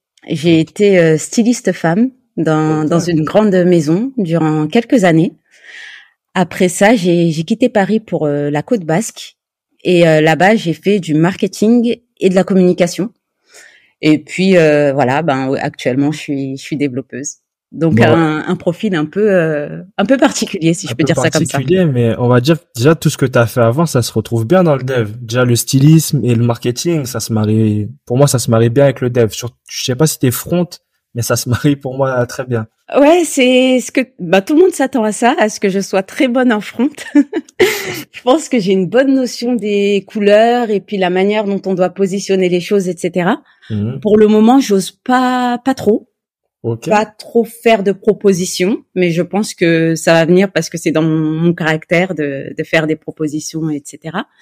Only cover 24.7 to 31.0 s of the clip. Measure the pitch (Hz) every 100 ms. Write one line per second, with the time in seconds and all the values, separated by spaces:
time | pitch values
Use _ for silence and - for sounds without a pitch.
24.7 | 135 131 127 104 120 113 123 123 117 -
25.7 | 135 143 160 - 143 123 113 120 117 123
26.7 | 120 170 165 127 113 - 110 107 110 110
27.7 | 104 104 - - 123 143 123 - 113 117
28.7 | 123 139 131 123 123 110 - 120 - _
29.7 | - - 123 156 - 127 - 170 175 175
30.7 | - _ _